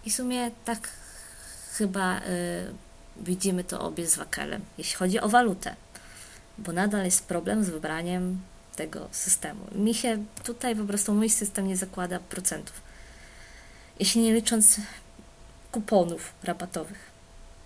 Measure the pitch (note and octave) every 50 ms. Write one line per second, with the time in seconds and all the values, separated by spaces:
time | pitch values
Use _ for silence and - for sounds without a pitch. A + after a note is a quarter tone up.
0 | - A3 - - B3+ B3 B3 B3 A#3+ A#3 A#3 - - - A#3 A3 - - - -
1 | - - - - - - - - - - - - - - - - G#3+ G3 F#3 G3
2 | F#3+ F3+ F#3 - - F#3+ F3+ F3 F3 F3 F3 F3 F3+ - - - - - - -
3 | - - - - - E3+ F3+ F#3 - G3 F3+ F3+ E3+ - F3 - - - D#3 E3+
4 | E3+ D#3+ - D3 D3 - - - C#3+ - - - - - - - D#3 - - -
5 | F#3 F#3 F#3+ A3 - G#3 G#3+ A#3+ B3 A3 F#3 F#3+ - - - - - - - -
6 | - - - - - - - - - - - - G#3+ F3 E3 F3 G3 G#3 G#3 G#3
7 | F#3+ F3+ F3+ - - - F#3+ E3+ E3+ F#3+ G#3 A3 G#3 F3+ D#3+ D#3 D#3+ D#3 D#3+ D#3+
8 | E3+ F3 F3+ F#3 F3+ F3+ F#3 F#3 F#3 - - - - - - - D#3 D#3 - -
9 | - - - - - - - - - D3+ - - - - - - G#3 A3 A#3 A3+
10 | - A#3+ A3 G#3+ G#3 - - - - - A#3 - - B3 A3+ G#3+ G#3 G3+ G3+ G#3
11 | - - G#3 G#3 A3 A3+ - - G#3+ G3+ - G3+ G3 F#3+ F#3 F#3 F#3+ F#3 - F#3
12 | F3+ F3 F3+ F3 F3+ - - F#3 F#3 - D#3+ D#3 D3+ - - - - - - -
13 | - - - - - - - - - - - - - - - - - - - -
14 | G3 - - A#3 A3+ A3+ A3 A#3 A3 - A#3 A3 G#3 - - G#3+ G#3 - - -
15 | - - - - - - - - - - - - - - - A#3+ G#3 - A3 G3
16 | F3 E3+ E3+ D#3+ - - - - - F#3 F3 - F3+ F3+ - E3+ D#3 - G3+ -
17 | - - - - - - - - - - - - -